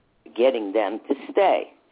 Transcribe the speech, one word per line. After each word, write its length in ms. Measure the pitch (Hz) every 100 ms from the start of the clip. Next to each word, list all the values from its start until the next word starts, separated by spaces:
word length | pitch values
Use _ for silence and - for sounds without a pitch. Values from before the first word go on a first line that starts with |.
| _ _ - -
getting 360 | 127 127 101
them 280 | 104 98 107 -
to 80 | - -
stay. 420 | 277 196 - - _ _